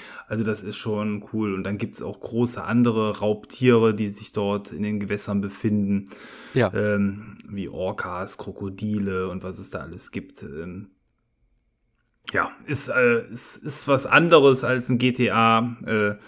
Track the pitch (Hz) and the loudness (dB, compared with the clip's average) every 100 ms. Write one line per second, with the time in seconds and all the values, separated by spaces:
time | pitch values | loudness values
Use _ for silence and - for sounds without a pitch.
0 | - - - 110 110 104 98 101 117 104 | -16 -16 -8 -2 -2 -2 -6 -8 -4 -2
1 | 107 104 - 110 107 95 98 101 110 - | -2 -4 -4 -2 -2 -2 -2 -4 -6 -6
2 | 85 101 - 113 120 117 - 117 120 110 | -10 -10 -4 0 0 0 0 4 4 4
3 | 107 101 104 104 - - 127 117 113 104 | 0 0 0 0 -4 0 4 6 6 2
4 | 104 101 - 107 101 101 101 78 104 107 | -2 -6 -8 -4 -2 -2 -4 -6 -4 -4
5 | 101 101 - 101 98 - 113 104 98 98 | -4 -4 -2 -2 -2 -2 0 2 2 0
6 | 98 - - - - 131 104 104 104 104 | -2 -16 -20 -20 -4 0 2 2 0 2
7 | 98 101 110 - - 101 85 - 92 95 | 0 -2 -12 -16 -12 -8 -8 -4 -6 -4
8 | 92 90 98 - - - 101 95 104 107 | -6 -6 -8 -10 -12 -10 -10 -6 -4 -2
9 | 98 92 92 92 95 90 - 87 78 87 | -2 -2 -4 -6 -8 -10 -10 -10 -10 -14
10 | - 92 - - - 73 87 92 107 _ | -12 -12 -12 -14 -14 -10 -10 -12 -14 _
11 | _ _ _ _ _ _ _ _ _ _ | _ _ _ _ _ _ _ _ _ _
12 | _ _ - 90 - - - 117 - 127 | _ _ -6 -2 -2 -6 -4 -2 0 4
13 | 123 117 - 127 - - 151 - - 139 | 4 4 0 -8 -8 -6 -4 -2 2 2
14 | - 175 170 160 139 127 127 127 123 120 | 4 4 6 8 8 6 2 0 0 2
15 | 127 123 113 104 113 113 120 117 - 110 | 2 2 2 4 4 4 2 -4 -2 0
16 | 104 104 | 0 -2